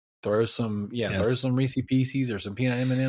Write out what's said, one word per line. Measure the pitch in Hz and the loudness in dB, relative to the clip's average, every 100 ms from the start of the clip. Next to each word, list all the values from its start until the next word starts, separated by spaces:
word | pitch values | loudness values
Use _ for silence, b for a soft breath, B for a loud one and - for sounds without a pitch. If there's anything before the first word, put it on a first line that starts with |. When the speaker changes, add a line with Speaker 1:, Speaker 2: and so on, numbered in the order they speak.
| _ _ | _ _
Speaker 1:
throw | 104 107 113 | 0 2 2
some, | - 113 104 101 | 0 -2 -2 -4
yeah, | 120 104 | -4 -2
throw | 95 107 | 2 2
Speaker 2:
Yes. | 127 | 2
Speaker 1:
some | 131 127 | 2 2
Reese's | 131 131 131 | 0 0 0
Pieces | 131 131 135 127 | 2 2 0 -2
or | 101 | -2
some | 104 | -6
peanut | 104 127 120 | -2 0 0
M | 127 | 0
and | 127 | 0